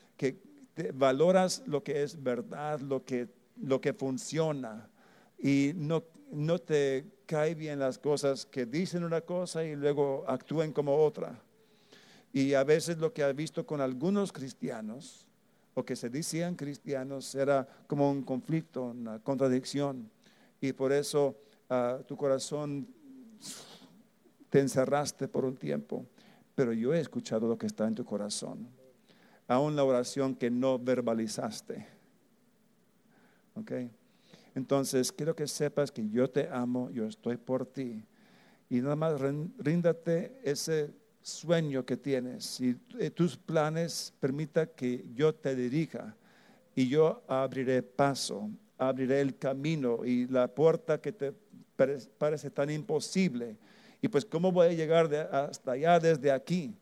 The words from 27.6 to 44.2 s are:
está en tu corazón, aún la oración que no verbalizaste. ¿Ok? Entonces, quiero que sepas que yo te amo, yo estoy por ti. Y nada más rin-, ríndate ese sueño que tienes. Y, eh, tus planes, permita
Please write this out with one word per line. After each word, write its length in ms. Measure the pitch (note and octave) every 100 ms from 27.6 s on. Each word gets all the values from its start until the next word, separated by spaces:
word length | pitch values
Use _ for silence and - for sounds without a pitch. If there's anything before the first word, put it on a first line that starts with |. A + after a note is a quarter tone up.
| A2
está 200 | G#2+ A2
en 80 |
tu 100 | A2+
corazón, 640 | B2 G#2 G#2 - - - A#2+ - - _ _ - - _ -
aún 300 | B2+ D3+ D3
la 80 |
oración 500 | C3+ B2 B2 C#3 C3+
que 160 | B2+ A#2+
no 260 | B2 C3 C3
verbalizaste. 1120 | B2 B2+ A#2+ A2+ A2 - B2 - - - - - _ _ _ _ _ _ _ _ _ _ _ _ _ _ _
¿Ok? 180 | - A2 B2+ A#2+ - _ _ _ - - C3+
Entonces, 560 | B2+ C#3 C3+ C3 B2
quiero 240 | - D3+ D#3
que 100 | D3
sepas 460 | - D3 - C#3+
que 160 | - G#2+
yo 200 | A#2 C3
te 200 | C#3 E3
amo, 420 | B2+ B2 B2 B2
yo 160 | B2 A2
estoy 300 | A2 B2 A#2+
por 300 | - B2+ B2+
ti. 360 | C#3 B2+ A2 G#2 _ _ - - _ _
Y 120 | B2
nada 160 | C3+ D3+
más 240 | D#3+ D3
rin-, 340 | C#3 D3 E3 -
ríndate 840 | D3 E3+ E3+ E3 E3+ E3 - -
ese 480 | - D3+ E3+ D#3 D3 - _ _
sueño 600 | - - D#3 E3+ D3+ C3
que 120 | B2+ B2+
tienes. 600 | C#3+ C3 B2+ - - -
Y, 160 | B2+ B2 - A#3+
eh, 120 | D#3+
tus 260 | - E3+ B2
planes, 800 | - D#3+ D3+ D#3+ E3+ - -
permita 480 | -